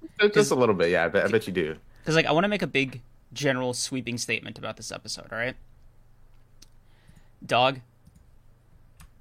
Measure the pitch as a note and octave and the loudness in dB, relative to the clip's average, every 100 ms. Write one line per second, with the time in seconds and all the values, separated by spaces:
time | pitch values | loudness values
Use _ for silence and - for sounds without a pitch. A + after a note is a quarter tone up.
0 | - - G#3 G#3+ G3+ C3+ A#2 F#2 E2+ F2 | -10 0 2 4 4 4 4 4 4 4
1 | E2 F#2+ F#2+ A2 - F2+ D2+ D#2+ - - | 2 2 2 0 0 -2 -2 -6 -16 -10
2 | - D#3+ C#3+ D#3 G3+ G3+ D#3 C#3 C3+ B2 | 0 2 2 2 2 -2 -2 -2 -2 -6
3 | - - - A#2+ C#3+ B2+ B2+ B2 - C3 | -18 -20 -18 -4 -2 0 -2 -4 -6 -6
4 | A#2+ A#2+ - A2 A2+ A2 A2 A2 A2 - | -6 -6 -4 -4 -6 -12 -12 -10 -12 -12
5 | A2 - - A2+ B2 - - - - - | -12 -12 -10 -6 -6 -8 -16 -20 -20 -20
6 | - - - - - - - - - - | -20 -20 -20 -20 -20 -20 -20 -20 -20 -20
7 | - - - - - A#2+ B2+ C3 - _ | -20 -20 -20 -16 -2 2 2 0 -10 _
8 | - - - - - - _ - - - | -20 -20 -20 -20 -20 -20 _ -20 -20 -20
9 | - - | -20 -20